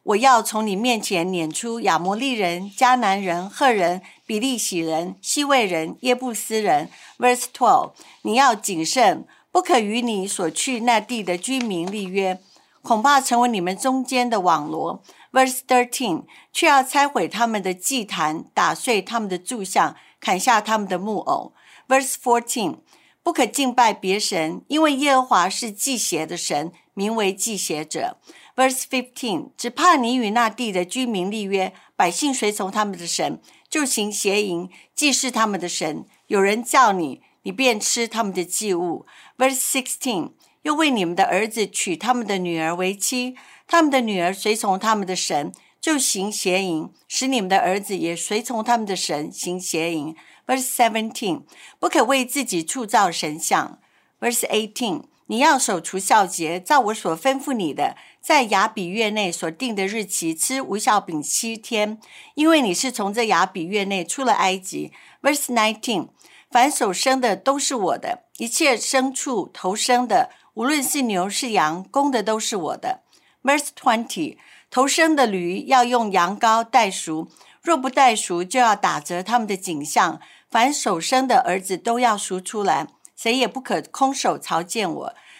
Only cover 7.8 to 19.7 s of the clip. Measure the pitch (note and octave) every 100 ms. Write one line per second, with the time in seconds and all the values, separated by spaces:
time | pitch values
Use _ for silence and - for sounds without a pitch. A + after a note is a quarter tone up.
7.8 | - - - - G#3+ A3+ C#4 G#3+ G#3+ E3+
8.8 | D#3+ C4 A3 D#3+ - _ _ F4+ F4+ F4
9.8 | G#3 A#3 A#3+ G#3 G3 - E3+ D#3+ - B3
10.8 | A#3+ A3 G#3+ A#3+ F#3 F3 G3+ C4+ A#3+ F3+
11.8 | F3 G#3+ F#3+ F#3+ F#3+ F#3 _ _ _ _
12.8 | - A3 B3+ C#4 B3+ A#3+ B3 G#3+ F3 F#3+
13.8 | C4 C4 B3+ B3+ B3 A3 F3+ D#3 D3+ D#3+
14.8 | E3 - _ - - B3+ C4 C4 - B3+
15.8 | B3 - A#3+ D#3+ - - _ - E4 C#4
16.8 | C4 C#4+ C#4+ C4+ E3 F3+ A#3 G#3+ F#3 F#3
17.8 | - C4+ G3+ F3+ D#3 D#3+ - - F3 E3
18.8 | - A3 F#3 A#3 G#3 F3+ - B3 F#3